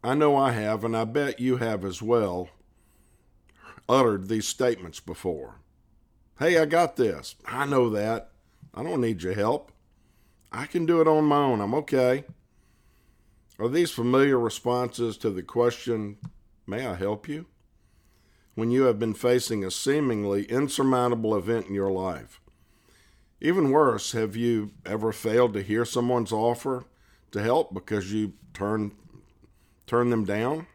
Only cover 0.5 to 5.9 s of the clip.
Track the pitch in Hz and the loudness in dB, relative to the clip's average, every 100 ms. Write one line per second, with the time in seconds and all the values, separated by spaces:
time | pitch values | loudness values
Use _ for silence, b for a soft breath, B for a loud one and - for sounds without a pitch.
0.5 | 113 107 110 113 113 113 135 143 - 123 | 0 -2 -2 -2 -2 -2 -2 -4 -2 -2
1.5 | 123 113 104 95 90 110 120 101 90 87 | 0 0 -2 -6 -6 0 2 2 -4 -8
2.5 | _ _ _ _ _ _ _ _ _ _ | _ _ _ _ _ _ _ _ _ _
3.5 | B B B - 131 120 101 95 113 - | B B B 0 4 4 2 -2 -4 -4
4.5 | - 123 101 87 - - - 92 78 62 | -2 0 0 -8 -16 -14 -8 -6 -6 -10
5.5 | 53 _ _ _ | -20 _ _ _